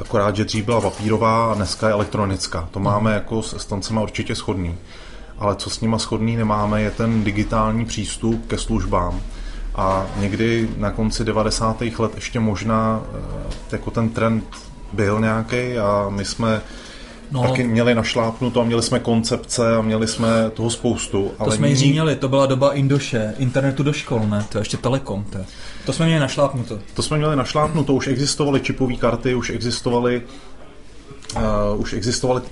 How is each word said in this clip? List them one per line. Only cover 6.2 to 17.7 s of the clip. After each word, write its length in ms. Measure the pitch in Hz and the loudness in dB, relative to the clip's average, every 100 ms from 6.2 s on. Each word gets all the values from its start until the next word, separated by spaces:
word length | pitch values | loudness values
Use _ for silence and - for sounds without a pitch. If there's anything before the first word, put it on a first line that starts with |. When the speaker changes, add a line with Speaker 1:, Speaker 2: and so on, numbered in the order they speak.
| 113 117 | 0 0
Speaker 1:
nemáme, 460 | 107 104 104 107 | 0 2 2 2
je 100 | 107 | 0
ten 320 | - 113 113 | 0 0 2
digitální 640 | 104 104 104 113 110 113 113 | 0 0 0 2 2 0 -2
přístup 600 | - 98 - 113 113 - | -4 -6 -2 -2 -2 -2
ke 100 | - | -4
službám. 640 | - 110 95 101 87 82 - - - - - - | -2 -2 0 0 0 -2 -6 -8 -10 -8 -6 -2
A 300 | 95 95 95 101 | 0 0 -2 -2
někdy 500 | 98 104 113 117 110 - | -2 2 2 2 0 -2
na 140 | 104 | -2
konci 320 | - 110 - | 0 -2 0
devadesátých 760 | 110 107 107 104 110 110 120 113 | 0 2 0 2 0 0 -4 -2
let 120 | 110 - | -2 -4
ještě 240 | - 120 | -6 0
možná, 640 | 110 98 110 110 110 110 107 | 0 0 0 2 2 -2 -4
eh, 400 | 104 95 101 95 - - | -8 -8 -6 -6 -8 -6
jako 200 | 110 - | -6 -4
ten 180 | 117 113 | -2 0
trend 340 | 113 113 113 95 - - - - | 0 0 0 -4 -14 -16 -16 -8
byl 260 | 98 101 107 | 0 2 2
nějaký 560 | 110 110 113 123 123 120 | 2 0 0 -2 -2 0
a 280 | 101 101 101 | 2 2 0
my 160 | 101 92 | -2 -4
jsme 360 | - 113 107 - - - - - - - | -2 0 0 -2 -16 -16 -16 -16 -16 -6
Speaker 3:
No. 100 | 135 | 0
Speaker 1:
taky 220 | 123 131 | 2 2
měli 320 | 123 | 2